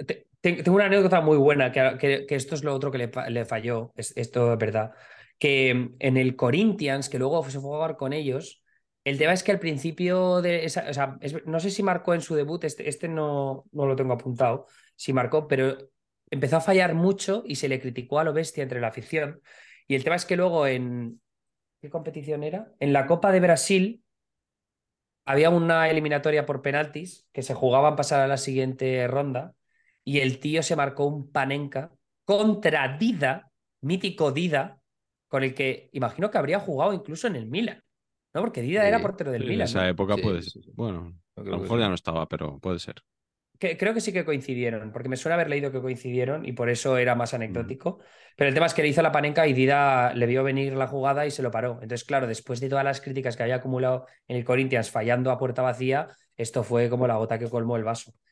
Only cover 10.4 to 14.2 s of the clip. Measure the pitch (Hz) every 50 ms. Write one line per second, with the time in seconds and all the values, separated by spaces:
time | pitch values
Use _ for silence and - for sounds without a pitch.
10.4 | 175 175 175 165 160 160 - 175 - 147 135 139 139 135 139 - - 139 156 160
11.4 | - 160 160 165 175 202 190 - 196 190 175 170 - 180 170 165 - - 160 147
12.4 | 143 151 170 170 - 147 - - - 151 143 - 180 165 160 156 151 147 143 139
13.4 | 139 135 135 - - _ - 147 139 135 135 131 131 127 120 117